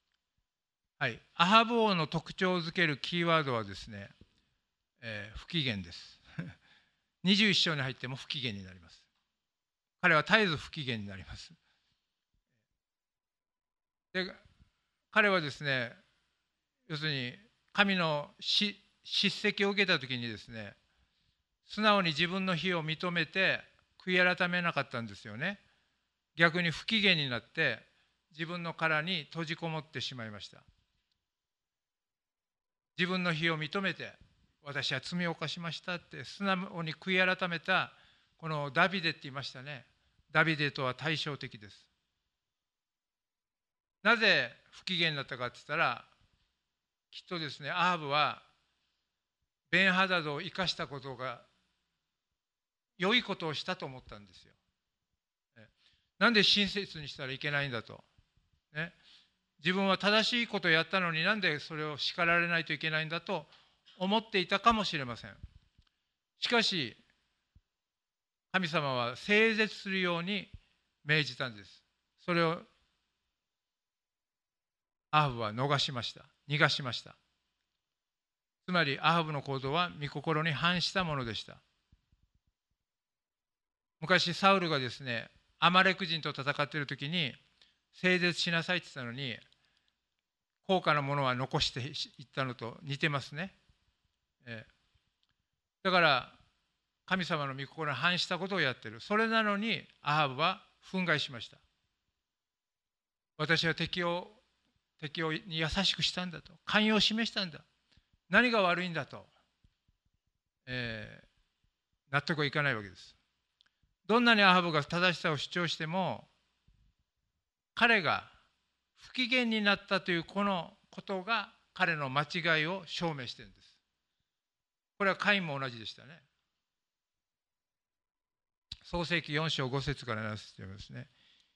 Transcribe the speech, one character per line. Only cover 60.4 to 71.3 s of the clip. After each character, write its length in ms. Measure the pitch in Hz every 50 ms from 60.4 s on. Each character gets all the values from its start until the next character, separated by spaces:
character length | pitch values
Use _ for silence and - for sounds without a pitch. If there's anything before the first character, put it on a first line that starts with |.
| 233
い 40 |
こ 140 | 214 214 196
と 80 | 175 175
を 20 |
や 120 | 160 160 160
っ 60 | -
た 120 | - 190
の 100 | 180 170
に、 140 | 160 160 165
な 100 | 190 220
ん 60 | 214
で 180 | 185 175 151 143
そ 160 | - - 165
れ 100 | 151 151
を 100 | 151 147
叱 260 | - - - - - 170
ら 160 | 170 170 170
れ 100 | 170 170
な 100 | 170 165
い 80 | 160
と 80 | - 156
い 40 | 147
け 120 | - 160
な 100 | 156 156
い 60 | 156
ん 20 | 156
だ 140 | 165 170 -
と 260 | - 196 160 143 - - - _ _ _ _ _ - -
思 220 | - 185 190 208 226
っ 100 | 220 -
て 100 | - 190
い 80 | 175
た 140 | - 196 196
か 140 | - 233 233
も 100 | 220 190
し 120 | - - 151
れ 80 | 135
ま 100 | 123 117
せ 100 | - -
ん。 100 | 104 95 - - - - - _ _ _ _ _ _ _ _ _ _ _ _ _ _ _ _
し 100 | - -
か 140 | 240 233 214
し、 320 | - 190 175 131 110 - - _ _ _ _ _ _ _ _ _ _ _ _ _ _ _ _ _ _ _ _ _ _ _ _ _ _ _ _ _ _ -
神 160 | 185 180 156
様 240 | 156 165 147 139 131
は 220 | 123 120 117 123
整 380 | - - - 208 214 220 226 220
絶 200 | 208 214 208 -
す 140 | - - 196
る 140 | 190 190 180
よ 160 | 175 175 165
う 40 | 170
に 300 | 185 208 190 175 - - - - _ _ _ _ _ _ _ -
命 200 | 147 151 156 147
じ 140 | 120